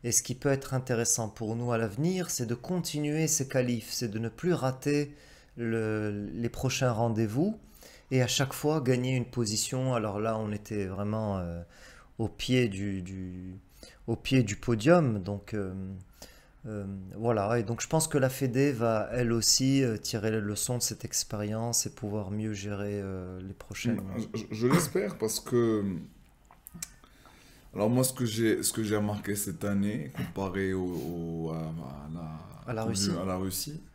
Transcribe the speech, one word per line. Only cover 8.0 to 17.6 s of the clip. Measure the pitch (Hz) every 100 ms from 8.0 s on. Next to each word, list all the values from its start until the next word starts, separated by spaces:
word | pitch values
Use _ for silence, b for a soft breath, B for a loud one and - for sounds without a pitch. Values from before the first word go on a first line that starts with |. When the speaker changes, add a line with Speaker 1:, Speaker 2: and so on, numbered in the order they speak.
| B
Speaker 1:
et | 131
à | 120
chaque | - 135
fois | - 147 156
gagner | 131 123 127 131
une | 117
position. | - 113 107 - 131 131 123
Alors | 107 101
là, | 110 110
on | 110
était | 104 104 107 95
vraiment, | 95 104 110 107 98
euh, | 87 85 87 B B B B -
au | 110
pied | - - 127 120
du, | 95 101 95
du, | 90 95 92 90 92 95 - B B B -
au | 113
pied | - 131
du | 107 101
podium. | - 113 117 175 143 107
Donc, | 92 101 - 107
euh, | 95 95 95 95 95 B B B B - 113
euh, | 104 98 98 95 92
voilà. | 117 110 101
Et | 120